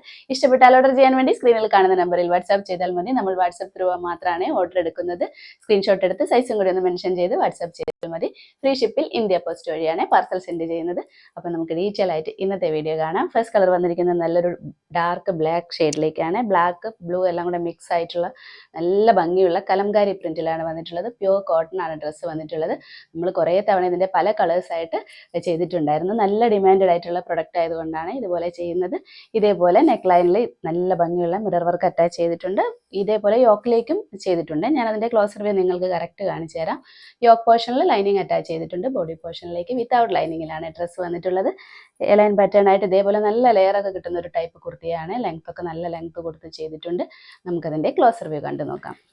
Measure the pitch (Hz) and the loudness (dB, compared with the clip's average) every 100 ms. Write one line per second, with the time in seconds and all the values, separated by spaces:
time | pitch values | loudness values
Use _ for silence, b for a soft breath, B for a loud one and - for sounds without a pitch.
0 | B B B 262 269 254 254 254 269 254 | B B B 0 2 6 8 8 6 6
1 | 262 262 262 466 247 226 214 196 185 185 | 4 4 2 2 2 2 4 4 4 2
2 | 175 175 175 175 180 202 196 175 180 175 | 2 0 2 0 0 -2 -2 -6 -4 -4
3 | 190 254 196 185 180 - 190 190 185 175 | -2 -2 -2 0 -2 -4 -12 -4 -2 -2
4 | 175 170 180 170 220 240 175 180 165 - | -4 -6 -4 -2 -2 -2 -2 -2 -2 -4
5 | 175 175 311 B B B - 202 196 190 | -6 -4 -6 B B B 0 2 2 0
6 | 180 190 302 247 - 214 185 185 180 180 | 0 -2 0 2 2 0 0 0 0 -2
7 | 180 180 180 311 214 - 170 - 160 - | -4 -2 0 0 -2 -4 -10 -10 -10 -8
8 | 165 165 392 - b b 269 269 226 247 | -10 -6 -8 -8 b b -2 0 0 -2
9 | 311 240 214 175 - 165 - 156 160 165 | -4 -2 0 0 -2 -10 -8 -4 -2 -2
10 | 269 208 180 185 185 170 165 165 170 - | 2 2 2 -6 -6 -6 -4 -4 -4 -6
11 | - b b - 170 165 165 165 202 208 | -8 b b -14 -8 -6 -4 -2 -2 -2
12 | 185 160 156 - 190 190 175 156 156 160 | -2 -2 -6 -6 -4 -2 -2 -2 -2 -2
13 | 156 185 359 233 226 208 185 180 175 175 | -2 -2 -2 -2 0 2 4 2 0 0
14 | 175 175 165 170 175 - 147 - _ 170 | 0 0 0 0 0 -2 -12 -18 _ -2
15 | 170 175 185 165 160 170 170 - 156 151 | -2 -2 -4 -2 0 -2 -4 -2 0 0
16 | 160 160 165 202 226 180 175 175 220 - | -2 -2 -2 -2 0 2 2 -2 -10 -10
17 | 170 180 185 175 175 175 170 165 - 175 | -6 -2 0 0 -4 -4 -4 -8 -4 -2
18 | 170 175 175 - B B B 165 175 196 | -2 -4 -4 -6 B B B -4 0 4
19 | 220 190 165 185 185 175 175 190 202 208 | 4 4 4 4 4 2 0 0 2 2
20 | 202 190 170 160 165 165 165 160 165 170 | 2 -2 -6 -4 -4 -4 -4 -8 -8 -8
21 | 185 - 196 196 190 165 165 185 160 156 | -8 -4 0 2 2 0 0 -4 -6 -6
22 | 156 156 170 160 156 165 165 - B B | -10 -8 -8 -8 -8 -6 -4 -6 B B
23 | B 165 175 - 160 180 208 190 180 180 | B -6 -4 0 2 2 2 2 2 0
24 | 190 180 185 220 180 175 180 165 170 392 | 0 0 0 0 0 0 -2 -8 -6 -8
25 | - B B 170 180 165 175 180 147 151 | -10 B B -6 -2 -2 -2 -2 0 0
26 | 180 226 196 208 233 208 190 190 190 175 | 0 0 0 2 2 4 4 4 4 2
27 | 175 175 175 165 160 175 165 165 160 156 | -2 -6 -4 -6 -4 -2 -2 -4 -6 -8
28 | 170 269 196 175 170 175 175 175 185 320 | -8 -8 -4 -4 -4 -6 -6 -4 -4 -6
29 | - B B 220 208 180 175 196 311 226 | -10 B B 0 2 4 4 6 4 4
30 | 185 175 175 196 233 - - 170 180 175 | 4 4 4 2 0 -6 -6 -2 0 0
31 | 170 175 175 190 208 175 170 175 185 - | 0 0 -2 -2 -2 -2 0 0 0 2
32 | 170 - 170 170 180 196 466 466 _ - | 0 0 -2 -2 -4 -2 -2 -4 _ -4
33 | 202 214 208 226 247 208 240 233 233 381 | -2 0 2 4 4 4 2 0 0 -4
34 | - 190 190 170 160 151 220 294 226 214 | -6 -8 -2 -2 -2 -2 0 0 -2 -2
35 | 226 226 208 208 208 196 185 180 185 170 | 0 2 0 -2 -2 0 0 0 -2 -4
36 | 170 - 196 156 165 165 165 269 B B | -6 -8 -6 -6 -8 -6 -6 -6 B B
37 | B B 233 226 233 233 - 254 359 226 | B B 6 6 6 4 2 0 2 2
38 | 202 202 175 170 160 160 165 175 247 247 | 2 0 0 -4 -4 -8 -6 -6 -4 -4
39 | 165 165 170 170 175 170 175 254 240 247 | -6 -8 -12 -14 -10 -8 -6 -4 0 2
40 | 226 165 160 165 156 160 165 160 175 - | 2 0 -2 -6 -8 -10 -10 -8 -8 -6
41 | 175 170 185 185 247 381 B B B - | -6 -4 -2 -2 -2 -4 B B B -6
42 | - 208 214 202 196 202 202 196 202 190 | 2 4 4 4 4 4 4 4 4 2
43 | 196 208 208 226 247 208 190 202 196 185 | 2 2 2 2 4 4 4 2 -2 -6
44 | 170 175 170 170 165 165 170 165 165 165 | -6 -6 -6 -6 -6 _ -16 -12 -8 -6
45 | 165 233 208 165 - 170 175 160 175 165 | -6 -6 -6 -8 -12 -12 -10 -8 -8 -8
46 | 170 170 165 160 160 - 156 156 170 180 | -12 -10 -12 -12 -16 -12 -12 -10 -6 -6
47 | 330 B B B 180 170 160 156 170 277 | -6 B B B -6 -6 -4 -2 -2 4
48 | 254 226 170 151 151 143 143 147 - - | 2 2 -4 -8 -6 -8 -8 -10 -14 -18
49 | _ | _